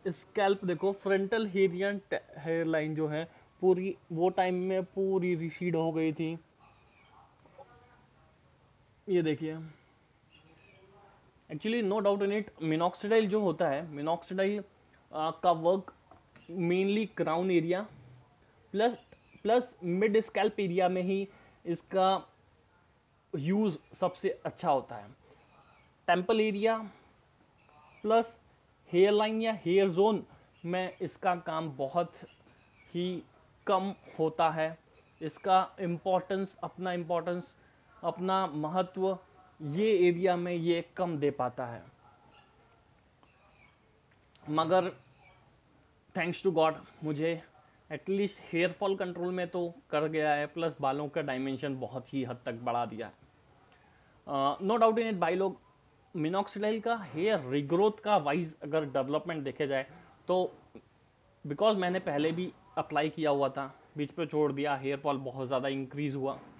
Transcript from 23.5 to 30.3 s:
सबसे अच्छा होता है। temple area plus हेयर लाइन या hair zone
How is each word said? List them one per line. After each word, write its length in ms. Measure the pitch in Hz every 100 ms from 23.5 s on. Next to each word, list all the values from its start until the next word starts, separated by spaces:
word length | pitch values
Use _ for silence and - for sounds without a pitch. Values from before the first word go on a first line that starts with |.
| 202 214 156 - -
सबसे 280 | 185 180 190 - 156
अच्छा 240 | - 175
होता 260 | 139 113 120
है। 140 | 104 - _ - _ _ _ _ _ _ -
temple 320 | 175 185 226
area 360 | 214 202 220 220 214 - - _ _ _ _ _ _ - - -
plus 320 | 214 226 233 - _ _ _ _ -
हेयर 220 | 175 196
लाइन 280 | 208 214 220
या 100 | 226 214
hair 240 | 170 185 196
zone 320 | 170 208 202 -